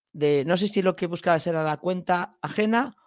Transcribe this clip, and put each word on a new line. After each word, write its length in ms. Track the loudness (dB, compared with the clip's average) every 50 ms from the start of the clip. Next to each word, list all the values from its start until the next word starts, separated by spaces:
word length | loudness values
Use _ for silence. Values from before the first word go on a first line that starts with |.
| _ _ _
de, 320 | -2 2 2 2 2 2
no 120 | 2 0
sé 120 | 0 0 0
si 140 | 0 2 2
lo 120 | 2 0
que 120 | 0 -4
buscabas 400 | -4 -4 -2 2 2 2 2 2
era 160 | 0 -2 0 0
la 160 | -2 -2 -2
cuenta 580 | -2 -4 -4 -4 -2 0 0 0 0 -6 -10 _ -10
ajena 540 | -8 -2 -2 0 2 2 0 0 -2 -6 _ _